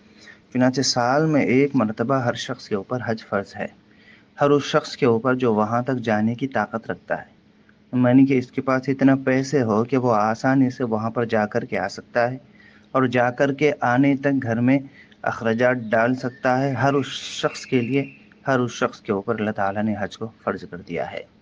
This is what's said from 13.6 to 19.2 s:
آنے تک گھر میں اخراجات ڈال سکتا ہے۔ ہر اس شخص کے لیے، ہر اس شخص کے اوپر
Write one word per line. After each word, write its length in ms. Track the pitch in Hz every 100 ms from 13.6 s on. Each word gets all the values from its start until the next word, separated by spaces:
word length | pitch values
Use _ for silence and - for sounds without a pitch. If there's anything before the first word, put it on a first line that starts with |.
| 151 143
آنے 340 | 123 123 139 135
تک 260 | 143 139
گھر 160 | 117 113
میں 200 | 123 135 139 - - -
اخراجات 540 | - - 113 113 123 127
ڈال 400 | 110 113 120 127
سکتا 480 | 127 123 131 127
ہے۔ 80 | 139
ہر 220 | 127 139
اس 120 | 139 127
شخص 540 | - - - 151 - -
کے 160 | 131
لیے، 240 | 113 135 139 - - - -
ہر 120 | 131
اس 120 | 120
شخص 300 | - 123 -
کے 100 | -
اوپر 280 | 98